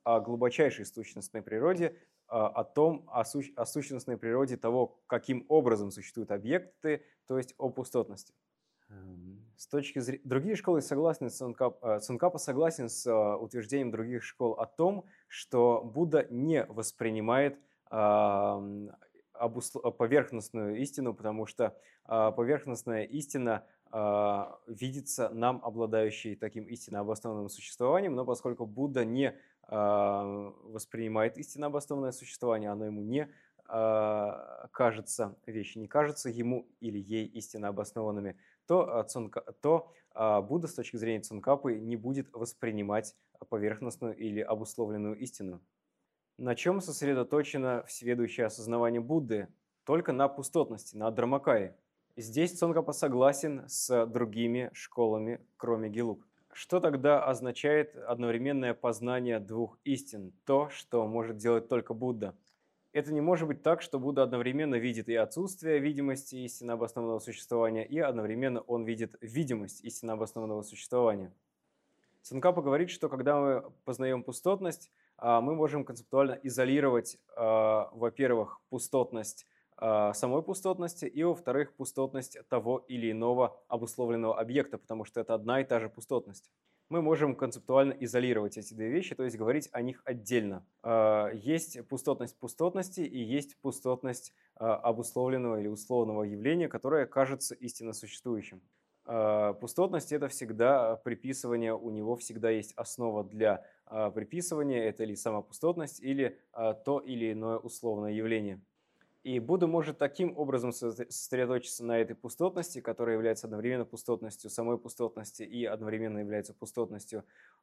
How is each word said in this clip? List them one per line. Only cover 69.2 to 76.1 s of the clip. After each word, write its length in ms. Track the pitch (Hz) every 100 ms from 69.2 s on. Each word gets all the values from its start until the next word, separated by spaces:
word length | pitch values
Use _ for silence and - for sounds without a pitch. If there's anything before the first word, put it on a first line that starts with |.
видимость 640 | 113 131 143 110 101 -
истинно 280 | 117 - 113
обоснованного 500 | 110 110 117 110 107
существования. 720 | 101 107 - 123 117 101 90 - _ _ _ _ _ _ _ _
Цинкапа 400 | - 131 180 175
говорит, 280 | 139 143 175
что 180 | - 151
когда 320 | 135 131 147
мы 320 | 139 127 - -
познаём 380 | - 127 131 127
пустотность, 680 | 123 120 180 196 180 - - _ _ -
а, 240 | 117 117
мы 140 | 131
можем 300 | 160 151 147
концептуально 540 | 131 117 -